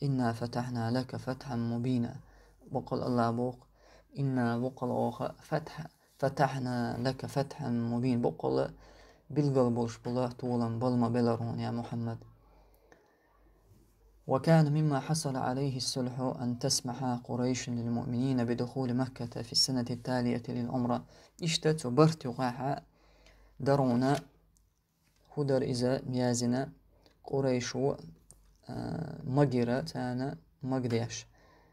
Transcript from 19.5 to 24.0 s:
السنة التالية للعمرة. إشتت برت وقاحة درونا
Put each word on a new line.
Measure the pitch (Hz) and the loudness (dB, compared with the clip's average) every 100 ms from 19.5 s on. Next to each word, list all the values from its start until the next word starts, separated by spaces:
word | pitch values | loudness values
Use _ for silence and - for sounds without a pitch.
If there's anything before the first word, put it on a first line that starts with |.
السنة | - - 131 120 | 0 2 0 -2
التالية | 120 123 127 120 120 120 | -4 -2 0 2 0 -2
للعمرة. | 123 120 131 120 120 - - - - | -4 -2 0 0 0 -4 -18 -20 -8
إشتت | 175 160 156 156 123 | -4 0 2 0 2
برت | 123 160 160 127 | 6 6 6 -4
وقاحة | 120 127 120 131 139 - _ _ - - - - - | -2 -2 0 -4 -4 -8 _ _ -20 -20 -20 -20 -2
درونا | 131 139 131 120 | 4 4 6 4